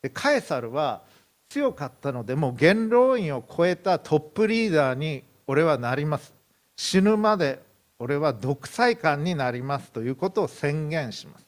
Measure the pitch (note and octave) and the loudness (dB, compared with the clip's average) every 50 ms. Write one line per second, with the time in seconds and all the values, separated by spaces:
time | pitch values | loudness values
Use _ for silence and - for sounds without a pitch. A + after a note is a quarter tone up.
0 | - - - - - C#4 D4 B3+ - - D#3 B2+ A#2+ A2+ A#2 C#3+ D3+ C3+ A2 - | -8 -8 -8 -2 0 2 2 2 0 -2 -4 -4 -4 -4 -2 -2 -2 -2 -2 -6
1 | - _ _ _ _ _ _ _ _ _ - C#4 D4 C4 - - D3 C3 - _ | -10 _ _ _ _ _ _ _ _ _ -4 -2 -2 -2 -2 -2 -8 -10 -10 _
2 | - C#3 C3 B2 A#2 G#2 B2+ C#3+ D#3 C3 B2 A#2+ C#3+ E3 G3+ A3+ A3+ A3 A#3 A#3+ | -6 -6 -4 -4 -4 -4 -2 0 0 -2 0 4 6 6 6 6 2 2 4 4
3 | B3 C4 C4 A#3+ G3 D#3 C#3+ B2+ - - - - E3+ F3+ F3+ F3 - G3 F3+ D#3 | 4 4 2 0 -2 -4 -4 -6 -8 -8 0 2 2 2 2 0 0 0 0 0
4 | - - D#3 D3+ D3+ - _ G3 A3 G#3 A3+ A3+ A3+ A3 E3+ D3+ C#3+ C3 B2+ C3 | 0 0 0 0 0 -2 _ 0 0 2 2 0 0 2 2 2 2 2 0 -2
5 | D3 D#3+ D3+ C3 - _ _ _ _ - C3+ C#3+ D#3+ E3 D3+ B2 A#2+ A#2 - C#3 | -4 -6 -6 -8 -10 _ _ _ _ -2 0 2 4 2 2 0 0 -2 -2 -2
6 | D3 D3+ D3+ C#3 - - _ _ _ _ _ _ _ _ _ - - - - F#3+ | -2 -2 -4 -4 -6 -12 _ _ _ _ _ _ _ _ _ -10 -8 0 2 4
7 | F#3+ G#3 A3 G#3+ G#3+ G#3+ G#3+ G3 E3 C#3 C3 - - _ _ _ _ _ _ _ | 4 4 4 4 4 2 2 2 0 -2 -2 -4 -10 _ _ _ _ _ _ _
8 | A#2+ B2 C#3+ C#3+ D3+ D3+ C3 G#2+ G2 C3 D3 - - - - - A#3+ B3 A#3 A#3 | -4 -4 -2 0 0 0 0 0 -2 -4 -4 -4 -6 -14 -2 0 2 2 2 2
9 | - D#3+ D3 C#3+ D3 F3+ F3+ D3 C3+ B2+ A#2+ B2 B2+ C3+ C#3+ C3+ - - _ A#2+ | 0 0 0 0 -2 -2 -2 -2 -2 -2 -4 -4 -6 -6 -6 -6 -8 -10 _ -6
10 | A2+ B2 C3 C3+ - F#3+ F#3 A3 F#3+ - - - - C#3+ C#3+ D#3 D#3 D3 D#3 E3 | -4 -4 -4 -2 -4 -2 0 -2 -2 -2 -4 -4 -2 -2 -2 -2 -4 -4 -4 -4
11 | C#3+ A#2 G#2 - - D2 - - _ | -4 -6 -10 -12 -16 -18 -20 -20 _